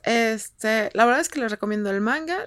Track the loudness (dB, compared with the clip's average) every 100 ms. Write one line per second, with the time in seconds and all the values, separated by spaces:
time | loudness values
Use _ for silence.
0 | 0 2 2 -2 -8 -6 0 0 0 4
1 | 4 4 0 -4 -4 -4 -4 -2 -2 0
2 | 0 -2 -4 -6